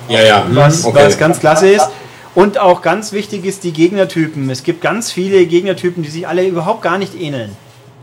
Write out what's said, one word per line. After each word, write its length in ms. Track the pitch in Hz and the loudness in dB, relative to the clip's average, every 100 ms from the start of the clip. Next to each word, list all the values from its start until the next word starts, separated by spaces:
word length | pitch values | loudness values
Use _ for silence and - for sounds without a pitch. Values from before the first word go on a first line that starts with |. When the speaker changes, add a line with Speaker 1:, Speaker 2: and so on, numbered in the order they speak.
| - | -4
Speaker 1:
ja, 140 | 113 | 2
ja. 220 | 110 104 107 | 4 4 2
Hm, 100 | 127 | 2
Speaker 2:
Was, 300 | 143 156 120 | 4 2 2
Speaker 1:
okay. 200 | 110 143 | 4 4
Speaker 2:
was 120 | 135 | 4
ganz 220 | 156 160 | 0 2
klasse 300 | 151 160 190 | 2 4 4
ist. 200 | 208 - - - - - | 4 2 -4 -18 -20 -4
Und 240 | - 202 226 | 0 2 2
auch 240 | 196 175 | 2 2
ganz 300 | 165 190 214 | 0 -2 -4
wichtig 320 | 202 202 202 | -8 -8 -8
ist 200 | 185 190 175 | -6 -6 -6
die 80 | |
Gegnertypen. 760 | 156 170 196 185 170 156 151 135 | 0 0 0 -2 -2 -4 -4 -6
Es 140 | 127 | -6
gibt 180 | - 165 | -6 -4
ganz 300 | 151 175 - | -4 -4 -6
viele 340 | - 190 196 170 | -6 0 2 4
Gegnertypen, 560 | 175 190 180 180 175 | 2 0 -4 -4 -6
die 60 | 151 | -8
sich 180 | 160 170 | -8 -6
alle 180 | 175 185 | -2 -2
überhaupt 340 | 175 165 226 | -2 -4 -4
gar 160 | 175 185 | -4 -4
nicht 220 | 190 160 | -6 -10
ähneln. 360 | 160 135 107 101 - - - - | -10 -10 -10 -16 -20 -20 -20 -20